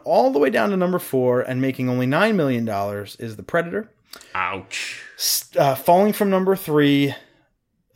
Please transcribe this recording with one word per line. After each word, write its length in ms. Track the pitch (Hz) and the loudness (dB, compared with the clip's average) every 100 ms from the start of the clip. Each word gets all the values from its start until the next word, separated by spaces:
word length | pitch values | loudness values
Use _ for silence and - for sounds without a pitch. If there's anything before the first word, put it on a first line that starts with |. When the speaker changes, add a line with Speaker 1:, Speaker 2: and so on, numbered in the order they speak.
Speaker 1:
all 280 | - 175 254 | 0 2 2
the 80 | 269 | 2
way 100 | 277 | 2
down 220 | 233 214 | 2 0
to 60 | 190 | 0
number 220 | 180 180 | 0 -2
four 420 | - 131 127 123 | -2 0 2 2
and 200 | 123 127 | 0 -2
making 260 | 135 127 127 | -2 -2 -2
only 180 | 123 127 | -2 0
nine 280 | 151 214 208 | 2 2 2
million 300 | 143 120 117 | 0 0 -2
dollars 500 | 98 101 101 98 - | -4 -4 -6 -10 -12
is 160 | 117 107 | -14 -12
The 80 | |
Predator. 480 | 92 170 170 196 220 _ _ - - | -4 -4 -2 -6 -8 _ _ -20 -12
Speaker 2:
Ouch. 680 | 95 90 95 95 - - - - - | -6 -4 -6 -10 -10 -10 -12 -18 -8
Speaker 1:
S-, 320 | - - - - | -4 -4 -2 2
uh, 180 | 143 131 | 2 2
falling 380 | - 175 208 | 4 4 4
from 160 | 208 202 | 2 0
number 240 | 190 185 190 | 2 2 0
three 580 | - 151 147 143 139 120 - _ _ _ _ _ _ | 0 2 4 4 2 -4 -14 _ _ _ _ _ _